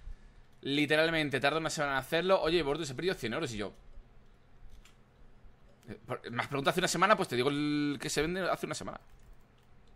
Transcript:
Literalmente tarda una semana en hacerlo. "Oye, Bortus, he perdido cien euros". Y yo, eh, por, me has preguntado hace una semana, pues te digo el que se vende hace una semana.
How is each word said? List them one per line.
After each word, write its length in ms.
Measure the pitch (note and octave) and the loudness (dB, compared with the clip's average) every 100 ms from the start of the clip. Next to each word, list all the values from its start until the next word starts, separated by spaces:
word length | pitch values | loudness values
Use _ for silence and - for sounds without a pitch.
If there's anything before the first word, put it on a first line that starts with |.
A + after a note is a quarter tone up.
| - - - - - - | -14 -14 -16 -20 -20 -8
Literalmente 800 | C3+ C#3+ D3 D3+ D#3+ E3 D3 C3 | -2 2 4 4 4 4 2 2
tarda 180 | C#3 D#3 | 2 2
una 120 | D#3+ | 0
semana 220 | - C#3+ | -2 0
en 60 | C3+ | 0
hacerlo. 440 | B2+ E3 F3+ F#3+ | 0 0 4 4
"Oye, 200 | D#3+ E3+ | 4 2
Bortus, 280 | C#3+ D3 D#3 | 2 0 -4
he 40 | |
perdido 200 | C3 F3 | -2 -2
cien 180 | F#3 A2+ | -2 -2
euros". 200 | C3 D#3 | -2 -2
Y 20 | G#2+ | -4
yo, 160 | G2 - - - - - - - - - - - - - - - - - - - - - - | -6 -8 -16 -18 -18 -20 -20 -20 -20 -18 -16 -16 -20 -20 -20 -20 -20 -20 -20 -20 -20 -20 -16
eh, 100 | G#2+ - | -16 -10
por, 240 | B2 - | -10 -6
me 120 | A#2+ | -4
has 60 | A#2 | -2
preguntado 240 | C#3 C#3 | 0 0
hace 80 | D#3+ | 2
una 80 | F3 | 0
semana, 280 | E3+ F#3+ G#3+ | 2 4 4
pues 120 | F3 | 4
te 80 | A#2+ | 0
digo 120 | C3 | 2
el 500 | C#3+ D3 D3 D3 C#3 | 2 0 0 0 -2
que 100 | D#3 | -2
se 100 | C#3+ | 0
vende 200 | D#3 F3+ F3+ | 0 0 -2
hace 180 | - D#3 | -2 -4
una 80 | |
semana. 260 | - F#2 - - - - - - - - - - | -6 -8 -12 -16 -20 -20 -20 -20 -20 -20 -20 -20